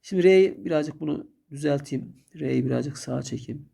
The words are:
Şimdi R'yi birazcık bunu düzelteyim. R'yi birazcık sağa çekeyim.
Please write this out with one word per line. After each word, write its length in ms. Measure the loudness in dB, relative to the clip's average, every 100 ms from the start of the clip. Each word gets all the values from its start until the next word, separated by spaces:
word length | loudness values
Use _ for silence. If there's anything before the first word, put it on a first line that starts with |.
Şimdi 200 | -2 4
R'yi 420 | 8 8 6 2
birazcık 360 | -2 -2 -2 -6
bunu 300 | -6 -6 -8 _ _
düzelteyim. 640 | -6 -2 -2 -2 -8 -8 -18 _ -10
R'yi 280 | -2 0 0
birazcık 320 | -2 -4 -8
sağa 240 | -8 -6
çekeyim. 460 | -6 -10 -10 -14 -14